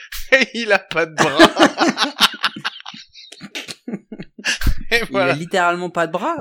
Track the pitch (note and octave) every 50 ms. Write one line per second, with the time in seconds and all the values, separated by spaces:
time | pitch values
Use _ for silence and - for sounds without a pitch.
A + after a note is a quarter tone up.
0 | - - - - - - C4 C4+ - - - A3+ A#3 G#3 G3 F#3+ - - - D#3+
1 | E3 D#3+ D#3 - - - C#4 D#4+ D#4 D#4 - - D#4+ - - - - D#4 - -
2 | A3 D4 - - A3+ - - - - F3 - - - - - - - - - -
3 | - _ _ - - - - - - - - - - - - _ - - - -
4 | _ - G#3 - - - _ - G3+ - - - - - - - - - A3+ A#3
5 | A3 - C3 G3 F3+ F3 D#3 D3+ E3+ E3+ F#3+ F#3 F3 F3 F3 F3 F3+ E3+ E3+ F3
6 | E3 D#3+ E3 F3+ A3+ D#4+ E4+ D4